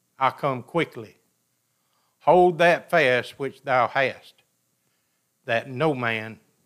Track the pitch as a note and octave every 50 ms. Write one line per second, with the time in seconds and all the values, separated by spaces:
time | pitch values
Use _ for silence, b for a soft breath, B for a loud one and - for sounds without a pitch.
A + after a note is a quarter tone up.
0 | _ _ _ - C3+ B2+ - - - C#3+ C3 B2 A#2 - - E3+ D#3+ - - B2
1 | A2 G2+ _ _ _ _ _ _ _ _ _ _ _ _ _ _ _ _ _ _
2 | _ _ _ _ _ C#3+ E3 F3+ F3+ F3+ E3+ D3+ E3+ E3+ E3 - - - - E3+
3 | D3 B2+ B2+ A#2+ A2+ - - - C#3 C3+ - - _ C#3 B2+ B2+ A#2+ A2 - C#3
4 | C3+ A#2 G2 - - - _ _ _ _ _ _ _ _ _ _ _ _ _ _
5 | _ _ _ _ _ _ _ _ _ B2 A#2 A2+ A2+ C3+ C3 B2 D#3 D#3+ C#3+ B2+
6 | A#2+ A#2 A2+ A2 A2 A2 A2 - _ _ _ _ _